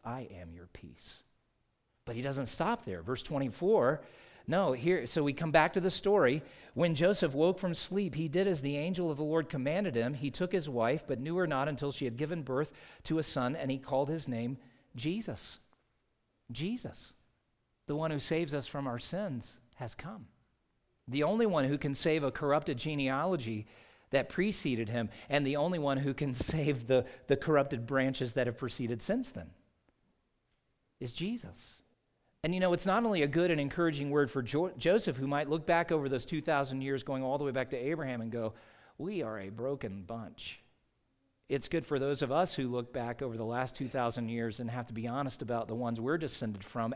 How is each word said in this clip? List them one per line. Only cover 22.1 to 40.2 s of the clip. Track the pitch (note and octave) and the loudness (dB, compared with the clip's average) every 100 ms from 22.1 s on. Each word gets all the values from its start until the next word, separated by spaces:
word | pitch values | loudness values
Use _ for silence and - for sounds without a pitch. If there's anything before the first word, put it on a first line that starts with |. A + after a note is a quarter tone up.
| D#3+ | 4
a | C#3 | 2
corrupted | - D3 D3 D3 B2+ | 0 2 2 2 -4
genealogy | D#3 D3 C3 C3+ F3 F3 A2+ G#2+ G#2+ - - - _ | -2 0 0 2 0 0 -2 -6 -8 -18 -20 -20 _
that | C3+ - | 0 2
preceded | - G3+ - D#3 A#2 A2 | 0 0 2 0 0 0
him, | A#2 A2 - - | -2 -2 -6 0
and | C#3+ | 2
the | C#3 D3 | 2 2
only | E3 F3 | 0 2
one | C#3+ C3+ | 0 0
who | C#3 | 0
can | C3+ C#3+ | 0 -2
<laughs> | B2 | 0
save | - D#3+ D3 C3+ A#2 | 0 2 2 0 4
the, | C3 B2 - - | 4 2 -10 0
the | C#3 | 0
corrupted | - D3 C#3 A#2+ A#2 | 4 4 4 -2 0
branches | C3+ C3 C3 B2 | 2 2 0 -2
that | C3 B2 | 0 0
have | A#2+ | 0
proceeded | B2 - A#2+ A#2+ | -6 -4 -4 -2
since | - A#3+ B3 | -2 -2 -2
then, | - D#2+ - _ _ _ _ _ _ _ _ _ _ _ _ _ _ | -10 -14 -18 _ _ _ _ _ _ _ _ _ _ _ _ _ _
is | B2 | -10
Jesus. | - F3+ A#3 F#2+ F2+ - - _ _ _ _ _ _ | -4 -4 -4 -8 -16 -20 -20 _ _ _ _ _ _
And | D#3 | -2
you | F#3 | 2
know, | F#3 | 4
it's | E3+ G3 | 4 4
not | G3 | 4
only | A#3 F#3 | 4 4
a | C#3+ | 4
good | D#3 F3 | 4 4
and | D#3 | 4
encouraging | C#3+ F3 E3+ C#3+ C#3+ | 2 2 2 2 2
word | D3 C#3+ | 2 2
for | C3+ | 0
Jo-, | A#2 C#3+ F3+ B2+ | 0 0 0 2
Joseph, | E3 G#3+ G#3+ B2+ | 4 4 2 -2
who | C3+ | 0
might | C#3+ D3 | 0 0
look | D#3+ D#3 | -2 4
back | E3+ E3+ | 4 4
over | D#3+ C#3 | 2 2
those | B2+ - | 0 0
two | D#3 | -2
thousand | D3+ C#3+ C3+ C3+ | 2 2 2 -2
years, | C3+ C3+ | -2 -2
going | C3+ C3+ | -2 -2
all | C3 C#3 | 0 0
the | |
way | C#3+ | 0
back | C3 B2 | 0 -2
to | C3 | -2
Abraham, | C3 D#3+ C#3 B2 | -2 -2 -2 -4
and | A2+ | -4
go, | A#2 A2 A2 - - - - | -4 -4 -6 -20 -20 -20 -10
"We | E3+ G3+ | -6 -4
are | A2+ A2 | -4 -4
a | G2 | -8
broken | A2+ B2+ C#3 A2+ G2 | -6 -4 -4 -6 -8
bunch." | F2+ A#2 | -10 -10